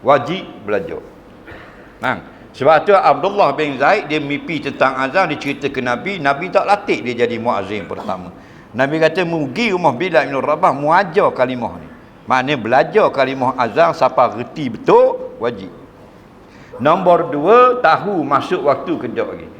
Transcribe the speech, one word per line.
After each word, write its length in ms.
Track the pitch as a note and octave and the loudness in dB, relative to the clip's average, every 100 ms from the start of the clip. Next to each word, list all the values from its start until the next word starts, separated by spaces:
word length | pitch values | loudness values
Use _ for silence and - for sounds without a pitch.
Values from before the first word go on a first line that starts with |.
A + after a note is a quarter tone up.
| B2+ | 4
Wajib 380 | C#3 B2+ F#3 - - | 2 0 -8 -10 -14
belajar. 400 | G#2 G2+ E2 D#2+ - - - - - - - - - - | -4 -4 -4 -10 -14 -20 -20 -20 -20 -20 -20 -20 -20 -6
Nah, 240 | B2 G#2 - - - | -4 -4 -8 -20 -20
sebab 220 | - C3 D#3 D#3 | 0 4 4 6
tu 80 | |
Abdullah 580 | F#3+ E3 C#3 D3+ G3+ D#3+ C3+ | 4 4 2 0 2 2 2
bin 160 | D3+ | -4
Zaid, 320 | B2+ C#3+ G#3 D#3 | 0 2 2 0
dia 160 | D3+ | -4
mimpi 400 | C#3+ C#3+ - D#3 | -4 -6 -6 -8
tentang 340 | C#3 C#3 C3+ C3+ | -8 0 0 0
azan, 320 | C3+ F3+ F3+ | -2 0 0
dia 60 | D3 | -2
cerita 260 | C#3 C#3 C#3 | -6 -4 -4
ke 160 | C3 | -4
Nabi. 400 | B2 B2 F#3+ G3 | -4 -4 -4 -2
Nabi 240 | C#3 C#3+ F3+ | -2 -2 -2
tak 100 | G3 | -2
latih 400 | D#3+ G3+ - D3+ | 0 -2 0 -4
dia 240 | A#2 A#2 A#2 | -4 -2 -2
jadi 160 | A2+ | 0
muazzin 480 | A#2 G2+ F#2+ G#2 F2 | -2 -4 -4 -8 -8
pertama. 400 | - - F#2 F2 - - - - | -10 -8 -8 -10 -18 -20 -20 -12
Nabi 320 | A2+ C#3 D#3+ | -2 0 2
kata, 240 | D#3+ E3 E3+ | 2 2 -2
"Mugi 480 | E3 C#3 B2+ A#3 | -2 -4 -2 -2
rumah 240 | F3+ E3 A#2+ | 2 0 0
Bilal 320 | F#3 D#3+ C#3 | 0 2 2
bin 80 | C3+ | -2
Rabah, 320 | C3 D3+ F3 | -2 0 0
mu 240 | C#3 D3 | 0 2
ajar 320 | F3 F#3+ F3 D3+ | 2 2 2 2
kalimah 400 | - B2+ B2+ A2 F2 | 2 -2 -2 -6 -8
ni." 60 | D2+ - - - - | -18 -20 -20 -20 -2
Maknanya 260 | B2+ C3 C#3+ | -2 0 -2
belajar 440 | A2 B2+ D#3+ G#3+ C#3+ | 2 2 4 2 2
kalimah 480 | C#3 C3 C3+ B2+ C3 | 2 -2 0 -2 0
azan 320 | A#2+ C3 E3 | -2 2 2
sampai 480 | - C3 - A#2+ G#2+ | 2 0 2 0 0
reti 320 | A#2+ - C3+ | -10 -8 -8
betul, 640 | - - A3 C4 - - - | -4 4 6 4 0 -10 -6
wajib. 320 | A#2 G#2+ F#2+ - - - - - - - - - - - | -6 -6 -16 -18 -20 -20 -20 -20 -20 -20 -20 -20 -20 -2
Nombor 560 | C3 F3+ F3+ E3+ E3 | 2 2 4 2 2
dua, 480 | D3 D#3+ A#3+ B3+ B3 | -2 4 6 6 4
tahu 400 | D#3+ D3+ F3 F#3 | 2 2 0 -4
masuk 400 | D3+ C#3 - F3+ | 0 0 0 -2
waktu 300 | C3+ C3 - D3+ | 0 0 -2 -6
kejap 320 | B2 G#2+ G#2 | -4 -6 -6
lagi. 160 | F2 D#2+ | -8 -16